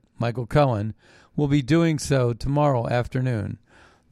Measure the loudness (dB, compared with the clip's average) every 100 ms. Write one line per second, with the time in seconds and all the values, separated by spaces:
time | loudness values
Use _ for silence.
0 | _ _ -4 -4 -2 2 2 0 -4 -8
1 | _ -20 _ -4 2 2 2 2 2 0
2 | 0 0 0 -2 -2 0 2 0 0 -2
3 | -2 -4 -2 -2 -6 -10 _ -20 -20 _
4 | _